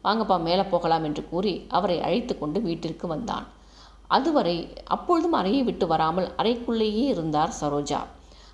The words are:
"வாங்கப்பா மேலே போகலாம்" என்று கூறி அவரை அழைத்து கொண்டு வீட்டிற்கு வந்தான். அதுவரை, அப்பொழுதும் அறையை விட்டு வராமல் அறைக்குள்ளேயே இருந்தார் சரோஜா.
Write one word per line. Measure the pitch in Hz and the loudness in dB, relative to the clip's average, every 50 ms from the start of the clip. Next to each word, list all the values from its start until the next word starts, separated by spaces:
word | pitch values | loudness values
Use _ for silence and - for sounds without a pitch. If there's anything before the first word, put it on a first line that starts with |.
| - | -2
"வாங்கப்பா | 185 208 226 214 190 190 175 | 0 0 0 2 2 2 0
மேலே | 165 165 175 190 190 | 2 2 2 2 2
போகலாம்" | 185 180 170 - 165 160 160 160 | 2 0 0 2 2 2 2 0
என்று | 151 147 151 - - | -2 -4 -4 -6 -4
கூறி | 160 175 196 214 165 - - - | -4 -2 -2 -2 -2 -4 -6 -2
அவரை | - 175 190 196 175 - | 0 0 2 2 0 0
அழைத்து | - 156 175 240 240 - 196 - | 0 0 0 -2 -2 -4 -6 -4
கொண்டு | 156 151 151 202 | -4 -4 -2 -2
வீட்டிற்கு | 233 170 165 160 - 156 156 - - 180 | -2 -2 -4 -4 -6 -8 -8 -6 -6 -6
வந்தான். | 156 147 - - - - - - - - - - - - - - - - - - | -6 -6 -4 -6 -6 -6 -8 -12 -18 -20 -20 -20 -20 -20 -20 -20 -20 -20 -2 4
அதுவரை, | - 240 262 330 302 285 196 170 175 165 - - - - - | 4 4 4 4 2 4 2 2 0 -2 -4 -8 -12 -16 -4
அப்பொழுதும் | - - 220 - - 349 330 320 339 320 | -4 -4 -2 2 2 2 2 4 2 2
அறையை | 247 185 190 220 277 262 | 2 2 2 2 2 2
விட்டு | 233 180 - 208 165 | 0 0 0 0 2
வராமல் | 160 160 156 160 170 185 180 170 - - | 2 2 2 2 2 0 -2 -2 -2 -2
அறைக்குள்ளேயே | 170 220 247 233 240 254 233 220 214 214 208 220 277 | 0 0 0 0 -2 -2 0 0 0 0 2 0 0
இருந்தார் | 285 220 170 160 160 151 151 156 - - - | 0 0 0 0 0 2 2 2 0 -2 -4
சரோஜா. | 156 147 143 147 143 143 143 - - - - - - - - - - - | -4 -2 0 -2 -2 -2 -4 -4 -4 -8 -12 -20 -20 -20 -20 -20 -20 -20